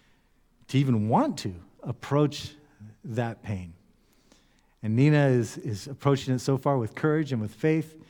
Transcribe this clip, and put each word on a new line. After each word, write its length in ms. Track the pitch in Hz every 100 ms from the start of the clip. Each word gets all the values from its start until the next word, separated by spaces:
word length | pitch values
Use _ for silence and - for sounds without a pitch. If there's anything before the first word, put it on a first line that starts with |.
| _ _ _ _ _ _ -
to 100 | 131
even 320 | 135 113 107
want 300 | 160 294 160
to 160 | 104 87 - _
approach 720 | 156 - - 143 147 147 - - _ _ 107 - 143
that 360 | 113 117 110
pain. 320 | - 98 90 85 _ _ _ _ _ _ _ _ _ _
And 120 | 110 113
Nina 320 | 147 147 139
is, 300 | 123 110 -
is 300 | 139 98 139
approaching 460 | 135 143 139 - 127
it 40 |
so 180 | - 135
far 200 | 147 135
with 160 | 110 -
courage 360 | 156 156 143
and 100 | 123
with 120 | 107
faith, 420 | - 156 160 156 -